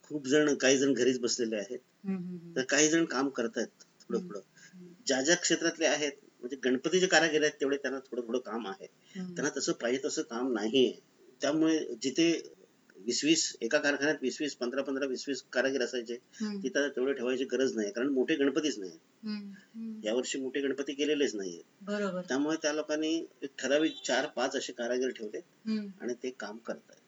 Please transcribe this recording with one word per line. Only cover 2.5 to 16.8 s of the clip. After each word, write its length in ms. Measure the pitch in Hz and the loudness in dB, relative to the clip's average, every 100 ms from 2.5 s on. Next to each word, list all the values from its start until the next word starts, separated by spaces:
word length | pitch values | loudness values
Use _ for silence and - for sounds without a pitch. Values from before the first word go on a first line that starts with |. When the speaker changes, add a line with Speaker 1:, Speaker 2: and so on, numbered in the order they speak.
| 165 | -4
Speaker 1:
तर 60 | |
काही 260 | 127 143 151 | 0 4 4
जण 160 | 165 | 4
काम 240 | 165 127 139 | 2 0 0
करतायत 380 | 131 117 120 107 _ - _ | 0 -4 -2 -6 _ -20 _
थोडं 180 | _ - | _ -4
Speaker 2:
हम्म. 120 | 180 | -4
Speaker 1:
थोडं. 100 | 98 - - - | -12 -14 -20 -20
Speaker 2:
हम्म. 120 | 180 180 - - | -20 -20 -12 -2
Speaker 1:
ज्या 160 | 131 | 0
ज्या 140 | 135 170 | 4 4
क्षेत्रातले 500 | - 165 160 156 156 | 4 2 0 2 2
आहेत, 260 | 151 147 139 - _ | 2 -2 -4 -20 _
म्हणजे 160 | 123 135 | -10 -2
गणपतीचे 420 | 127 127 160 185 180 | 2 2 2 2 6
कारागीर 360 | 165 160 151 | 6 6 4
आहेत, 100 | 147 | 2
तेवढे 240 | - 139 139 | 2 0 0
त्यांना 220 | 131 135 | -2 -6
थोडं 240 | - 123 117 | -6 -8 -2
थोडं 120 | 123 | -2
काम 280 | 107 107 101 | -2 -6 -6
आहे. 200 | - - _ _ 196 | -10 -14 _ _ -10
Speaker 2:
हम्म. 140 | 185 | -10
Speaker 1:
त्यांना 240 | 170 139 143 | -4 -2 -2
तसं 140 | 135 | -2
पाहिजे 360 | 165 120 131 143 | -2 0 0 -2
तसं 140 | 147 | -4
काम 300 | 151 117 131 | -4 -4 -2
नाहीये. 400 | 113 107 131 120 - _ _ - _ | 0 2 4 4 2 _ _ -20 _
त्यामुळे 460 | 139 156 160 156 143 117 | 0 2 4 2 0 -4
जिथे 540 | 135 131 165 160 - - - _ _ - | -4 2 2 2 -4 -20 -20 _ _ -12
वीस 280 | 101 117 | -4 0
वीस, 320 | 143 160 - - | 4 2 2 -4
एका 180 | 117 147 | 0 2
कारखान्यात 380 | 143 143 147 147 | 2 0 0 0
वीस 180 | 127 113 | -2 -2
वीस, 140 | 147 | -6
पंधरा 280 | - 120 131 | -4 -4 -2
पंधरा, 240 | 139 135 139 | -2 -2 -2
वीस 180 | 123 - | -4 -4
वीस 140 | 131 - | -6 -2
कारागीर 300 | 127 131 135 | 0 2 2
असायचे, 320 | 120 127 117 | 0 -2 -6
Speaker 2:
हम्म. 480 | 120 _ - 214 202 | -10 _ -8 -6 -4
Speaker 1:
तिथं 160 | 190 | -2
आता 100 | 147 | 0